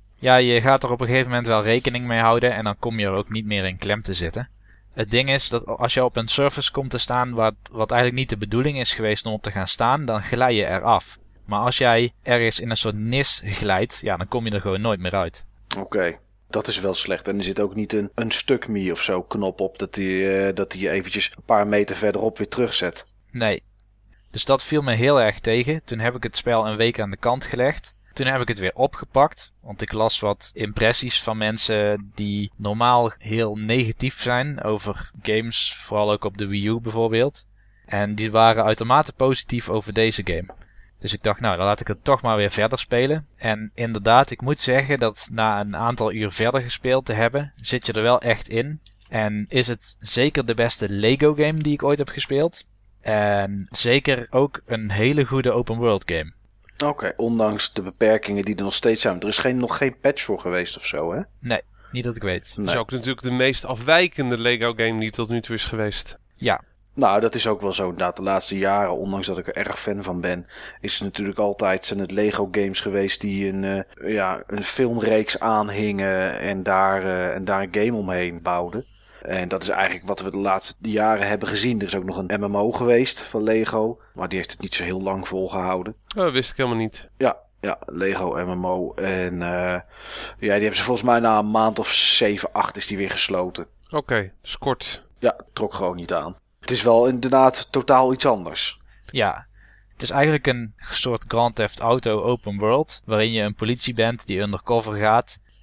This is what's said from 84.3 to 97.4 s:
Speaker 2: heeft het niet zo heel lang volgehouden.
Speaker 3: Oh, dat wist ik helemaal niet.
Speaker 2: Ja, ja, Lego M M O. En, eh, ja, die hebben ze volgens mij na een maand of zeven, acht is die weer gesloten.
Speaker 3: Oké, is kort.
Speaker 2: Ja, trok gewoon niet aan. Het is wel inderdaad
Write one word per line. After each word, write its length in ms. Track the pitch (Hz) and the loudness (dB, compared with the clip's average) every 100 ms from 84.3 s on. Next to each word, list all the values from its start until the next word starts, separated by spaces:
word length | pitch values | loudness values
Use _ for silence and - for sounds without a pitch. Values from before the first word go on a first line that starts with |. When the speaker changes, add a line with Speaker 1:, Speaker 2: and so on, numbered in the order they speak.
| 95 | -6
Speaker 2:
heeft 120 | 82 | -6
het 100 | - | -10
niet 140 | 95 | -8
zo 80 | - | -6
heel 200 | 90 95 | -4 -4
lang 260 | 95 98 92 | -2 -4 -4
volgehouden. 640 | 95 92 98 92 92 90 - _ 208 | -4 -2 -2 -2 -2 -4 -12 _ -2
Speaker 3:
Oh, 60 | |
dat 100 | 180 | 0
wist 180 | 131 123 | 0 -2
ik 60 | - | -2
helemaal 220 | 127 113 | -2 0
niet. 300 | 110 - - _ | -2 -6 -18 _
Speaker 2:
Ja, 180 | 131 - - _ | 0 0 -8 _
ja, 180 | 98 - - | -6 -6 -8
Lego 600 | 82 95 92 90 - 90 | -4 -2 -2 -2 -2 -4
M 120 | 90 | -4
M 80 | 90 | -2
O. 280 | 92 87 | -2 -4
En, 480 | - 95 92 90 87 | -4 -4 -2 -2 -4
eh, 60 | 87 | -4
ja, 340 | 87 90 90 - - - - - - | -2 -2 -4 -6 -18 -16 -12 -14 -6
die 120 | 104 | 0
hebben 260 | 101 107 101 | 2 2 0
ze 60 | |
volgens 240 | - 120 123 | 0 0 4
mij 140 | 117 | 4
na 180 | 117 107 | 6 4
een 120 | 107 | 4
maand 280 | 107 110 110 | 4 2 2
of 140 | - | -2
zeven, 600 | - - - 110 101 - | 2 4 4 2 0 -2
acht 240 | - - 101 | -2 -2 -2
is 100 | - | -8
die 100 | 98 | -4
weer 140 | 95 | -4
gesloten. 560 | - - 95 92 90 82 _ - | -2 -2 -2 -2 -6 -12 _ -8
Speaker 3:
Oké, 420 | 151 - 117 98 - | -6 -2 -2 -2 -10
is 160 | - - | -14 -6
kort. 480 | 139 127 - - - _ | -2 -2 -4 -10 -14 _
Speaker 2:
Ja, 180 | 120 - - | 0 0 -8
trok 220 | - 107 | -6 -6
gewoon 220 | - 92 90 | -2 -4 -4
niet 160 | 85 | -4
aan. 240 | 87 78 92 _ _ | -4 -4 -10 _ _
Het 100 | - | -4
is 100 | 123 | 2
wel 240 | 120 117 123 | 6 6 6
inderdaad 640 | 127 127 131 | 2 4 6